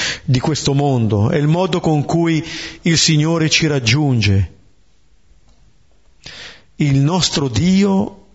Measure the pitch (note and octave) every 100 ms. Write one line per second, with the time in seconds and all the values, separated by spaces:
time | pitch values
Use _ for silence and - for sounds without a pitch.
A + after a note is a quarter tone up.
0 | - - - B2+ - D3 D#3 C#3 C#3+ B2+
1 | A2 G#2 A2 D3 D3 E3 F#3 F3+ E3 D3+
2 | - E3 E3+ D#3+ - - - - F3 D#3
3 | - D3+ D#3 E3 D#3 - D#3+ C#3+ A#2 C#3
4 | D3 B2 G2+ G2 F#2 - - - _ _
5 | _ _ - - - _ - - _ _
6 | _ _ - - - - _ - D3 C#3
7 | C#3+ F3+ - - C#3 A2+ F3 F#3+ G3 F#3+
8 | G3+ - -